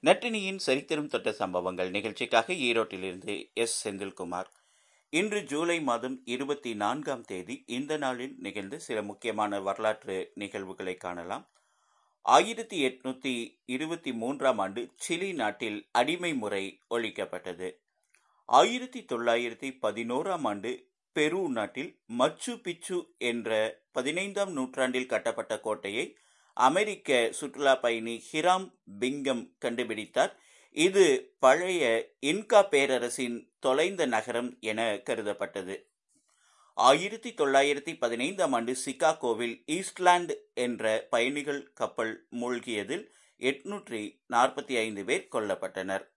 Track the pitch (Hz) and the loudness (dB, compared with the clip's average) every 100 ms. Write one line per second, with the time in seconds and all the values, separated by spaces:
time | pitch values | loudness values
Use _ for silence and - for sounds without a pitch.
0 | 147 202 233 220 190 190 - 135 147 151 | 6 4 4 -2 -4 -4 0 0 2 -4
1 | 147 120 117 107 95 90 90 92 92 98 | -2 -2 -2 -2 -2 0 -2 -2 -2 -2
2 | 107 - 120 113 113 180 127 117 110 95 | -4 -6 2 2 2 -2 0 2 0 -4
3 | 92 90 98 101 - - 117 - 110 98 | -8 -8 -8 -8 -6 -2 -2 -2 -6 -6
4 | 98 - 87 90 92 _ _ _ _ _ | -8 -8 -8 -6 -8 _ _ _ _ _
5 | _ 151 208 208 160 147 170 170 143 117 | _ -2 0 -2 -4 -2 0 0 0 0
6 | 127 131 - 123 139 143 123 107 104 135 | -2 -8 -6 -6 -4 -4 -4 -2 -2 -2
7 | 151 127 110 95 92 135 - 120 143 151 | -4 -8 -8 -10 -8 -12 -8 -8 -4 -2
8 | 139 123 135 - 98 101 98 143 - 113 | -2 -4 -8 -8 -10 -8 -8 -12 -6 -4
9 | 104 101 117 107 107 101 95 98 110 107 | -4 -6 -4 -2 -2 -2 -2 0 0 -2
10 | - 95 - - 101 104 92 92 92 92 | -4 -6 -6 -10 -8 -8 -8 -8 -8 -6
11 | 92 87 85 117 - _ _ _ _ _ | -8 -8 -8 -10 -10 _ _ _ _ _
12 | _ _ - 135 202 226 226 185 135 127 | _ _ 6 6 6 -2 -6 0 0 0
13 | 131 127 135 123 117 _ - 127 156 165 | -10 -6 -4 -4 -6 _ -8 -6 -4 -6
14 | 165 117 113 139 135 117 95 101 - _ | -6 -4 -4 0 0 2 -2 -4 -10 _
15 | - 165 196 175 107 104 117 104 - 117 | -6 -4 -4 -2 -2 -2 -6 -6 -2 0
16 | 131 175 175 143 104 101 98 - _ 117 | 2 0 -2 -2 -2 -2 -4 -10 _ -2
17 | 113 98 95 90 - 85 92 - _ _ | -2 -6 -6 -6 -10 -8 -10 -10 _ _
18 | _ _ _ _ - 127 190 247 254 254 | _ _ _ _ 4 6 6 2 -8 -12
19 | - 120 120 117 120 - 135 131 110 104 | -6 -2 2 2 0 -6 -12 -4 -4 -2
20 | 117 123 185 175 127 101 107 127 _ _ | -2 -2 -2 -2 -2 -4 -6 -8 _ _
21 | _ - 151 180 175 120 101 - 165 - | _ 0 0 2 -2 -2 -2 -4 -10 -12
22 | _ 117 139 - - 233 180 170 - 185 | _ 2 2 2 -8 -8 -8 -10 -4 -6
23 | 170 _ 120 117 110 110 110 - _ - | -6 _ -2 -2 0 0 0 -4 _ -4
24 | 127 165 196 196 196 151 131 139 127 127 | -2 -2 -4 -4 -4 -2 -6 0 0 0
25 | 127 110 117 113 107 107 110 107 98 107 | 0 -2 0 -4 -4 -4 -4 -4 -4 -4
26 | 165 - _ _ _ - 127 170 214 196 | -6 -10 _ _ _ 4 4 4 0 -2
27 | - 127 113 - 147 123 139 131 123 117 | 2 2 2 -2 -10 0 4 4 4 0
28 | 113 117 - 156 165 185 190 _ - 101 | -4 -8 -6 0 2 2 0 _ -20 -4
29 | 127 143 135 123 - _ 127 117 117 107 | -2 -2 -2 -2 -4 _ -4 -2 -4 -4
30 | 104 - 156 - _ - _ - 175 190 | -4 0 0 -2 _ -20 _ 2 4 8
31 | 175 127 - _ 131 147 180 180 127 113 | 8 6 0 _ 6 6 4 2 2 2
32 | - _ 139 185 214 214 196 143 139 127 | 0 _ -2 -2 6 6 8 4 4 2
33 | 120 - 123 120 - _ - 131 170 196 | 0 -2 -4 -4 -10 _ 0 2 2 2
34 | 143 113 113 117 120 - 107 107 113 101 | 0 0 0 -2 -4 -6 -4 0 0 -2
35 | - 113 104 101 98 101 92 98 _ _ | -2 -2 -2 -4 -4 -6 -8 -10 _ _
36 | _ _ _ _ _ _ _ - 120 147 | _ _ _ _ _ _ _ 4 6 6
37 | 190 226 240 - 143 135 143 143 - - | 2 -8 -12 -2 4 6 4 2 -4 -2
38 | 120 117 135 196 160 123 117 127 - 127 | -2 0 -4 0 0 0 -2 -4 -6 0
39 | 160 156 127 113 120 117 - 165 185 - | 0 2 -2 0 -2 -6 -6 -6 -6 2
40 | 180 175 170 - - - 123 117 110 110 | 6 6 4 -6 -6 -4 -2 0 2 0
41 | - 120 123 147 143 143 - - 113 - | 2 2 2 0 -4 -6 -8 -6 -6 -2
42 | 113 110 _ 120 120 123 117 107 101 165 | -4 -6 _ -8 -4 -4 -4 -4 -4 -6
43 | - _ _ _ 127 139 190 202 - 113 | -8 _ _ _ -2 -2 -6 -10 -8 -8
44 | 104 _ _ 120 131 135 131 123 110 101 | -8 _ _ 2 4 2 -2 0 0 -4
45 | 98 165 185 127 107 92 92 95 92 95 | -2 -2 -2 -4 -2 -2 -4 -6 -4 -4
46 | - | -6